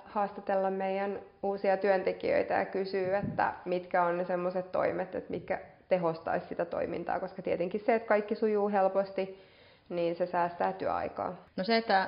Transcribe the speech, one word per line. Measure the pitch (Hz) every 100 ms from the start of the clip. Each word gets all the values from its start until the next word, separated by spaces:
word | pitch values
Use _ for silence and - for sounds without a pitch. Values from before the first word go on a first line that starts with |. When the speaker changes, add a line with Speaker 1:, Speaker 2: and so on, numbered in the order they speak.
| -
Speaker 1:
haastatella | 214 202 202 202 196 190
meidän | 190 190 190 202 196 - -
uusia | 196 196 196 190
työntekijöitä | 202 190 180 175 - - 190
ja | - 196
kysyä, | 190 190 196 185 196
että | 196 - - - 180
mitkä | 180 180 180
on | 175 175
ne | 180
semmoiset | 180 175 185 180
toimet, | - 180 170 185 196
että | -
mitkä | 180 - 190 - - -
tehostaisi | 185 170 165 - 175 -
sitä | - 170
toimintaa, | - - 175 175 180
koska | 185 -
tietenkin | 180 180 175 208 233
se, | 226
että | 226
kaikki | 208 208 220
sujuu | 220 208 202
helposti, | 202 190 196 196 - 190 - - - - - -
niin | 175 170 170
se | 175
säästää | 175 175 175 190
työaikaa. | 190 - 175 175 - - 180 - -
Speaker 2:
No |
se, | 190 226
että | 226 190